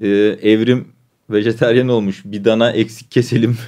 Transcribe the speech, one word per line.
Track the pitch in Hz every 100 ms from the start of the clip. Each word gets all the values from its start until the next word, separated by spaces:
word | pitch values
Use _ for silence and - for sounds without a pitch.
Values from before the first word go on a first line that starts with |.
e, | 107 101 104 -
evrim | 104 110 113 127 - _ _ _ -
vejetaryen | 104 110 113 123 120 127
olmuş, | 120 98 95 104
bir | 104 107
dana | 110 117
eksik | 113 110 - -
keselim." | 123 120 117 113 120